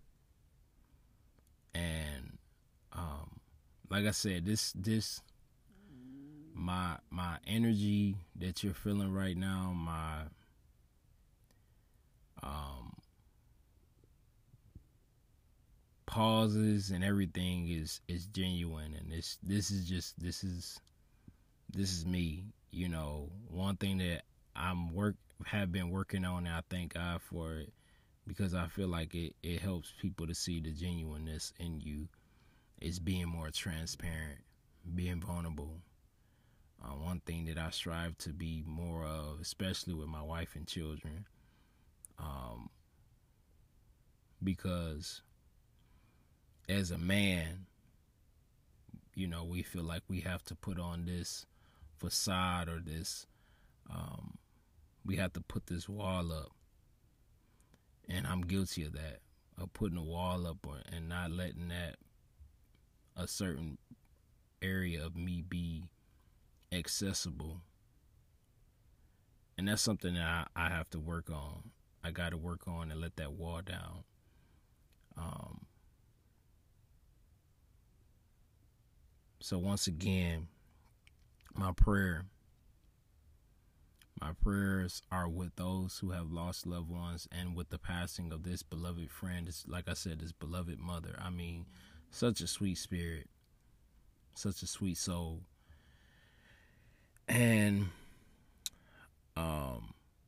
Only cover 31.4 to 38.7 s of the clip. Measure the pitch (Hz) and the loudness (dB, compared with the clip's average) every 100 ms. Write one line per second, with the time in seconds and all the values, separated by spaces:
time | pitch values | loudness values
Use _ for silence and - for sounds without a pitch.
31.4 | - - 85 78 76 73 82 - - - | -6 -6 -4 -4 -4 -4 -6 -10 -20 -20
32.4 | - - - - 82 87 82 90 85 82 | -20 -20 -20 -6 -4 -2 2 2 2 -2
33.4 | 78 - - 80 80 - 85 80 78 71 | -2 -2 -2 -2 -2 -4 -4 -2 -4 -8
34.4 | - - - - 85 87 90 87 85 87 | -16 -20 -20 -12 -4 0 2 0 0 -2
35.4 | 82 73 73 82 - - - _ - - | -2 -4 -6 -8 -14 -20 -20 _ -20 -20
36.4 | - - - - 62 69 82 90 - 82 | -20 -20 -20 -14 -10 -4 -2 -2 -2 -2
37.4 | 82 80 80 - 87 82 85 80 87 80 | 0 -2 -2 -2 -2 -2 -2 -4 -6 -4
38.4 | 82 80 80 | -2 -2 -4